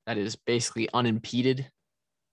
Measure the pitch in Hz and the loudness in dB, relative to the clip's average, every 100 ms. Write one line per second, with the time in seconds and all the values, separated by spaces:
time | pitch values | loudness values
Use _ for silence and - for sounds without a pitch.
0 | - 110 101 110 - 120 - 113 - 123 | -6 -4 -4 -4 -2 0 0 -4 -2 2
1 | 120 113 - 120 127 131 135 _ _ _ | 2 2 -2 0 2 0 -4 _ _ _
2 | _ _ _ | _ _ _